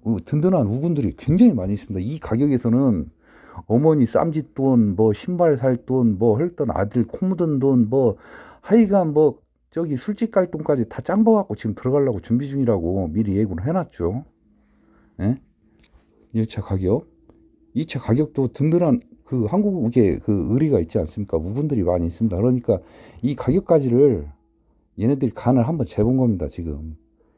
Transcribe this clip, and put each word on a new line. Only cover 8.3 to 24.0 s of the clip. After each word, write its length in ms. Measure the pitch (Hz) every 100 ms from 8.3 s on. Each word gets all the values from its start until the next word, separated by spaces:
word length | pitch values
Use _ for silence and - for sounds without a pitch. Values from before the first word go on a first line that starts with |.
| - - -
하여간 520 | - 220 214 196 165
뭐 260 | 147 151 - _ _ _
저기 260 | - 170 135
술집 340 | - 208 220
갈 200 | - 180
돈까지 380 | 156 151 143 113
다 120 | -
짱 240 | - 190
봐갖고 300 | 220 220 190 107
지금 180 | 113
들어가려고 460 | 101 127 139 135 101
준비 260 | - 117 139
중이라고 640 | 139 123 101 82 95 87
미리 280 | 82 104 98
예고를 300 | 107 85 104
해놨죠. 580 | 185 170 _ 85 110 147 _ _ _ _ _ _ _ _ -
예? 200 | 98 135 _ _ _ _ _ _ _ _ _
일 140 | 113 110
차 140 | -
가격. 480 | - 98 90 123 - _ _ _ _ _ _
이 120 | 117 160
차 120 | 135
가격도 500 | - 120 151 - 131
든든한 520 | - 151 170 170 123 - - _
그 160 | 131
한국에 760 | 107 185 208 185 117 123 101 73
그 280 | - 101 78
의리가 280 | 120 156 120
있지 180 | 82 110
않습니까? 380 | 78 - 101 82
우군들이 460 | 82 113 151 135
많이 240 | 87 90 85
있습니다. 280 | 82 113
그러니까 460 | 90 117 127 - 98 - - - -
이 160 | 127 143
가격까지를 920 | - 165 190 165 135 120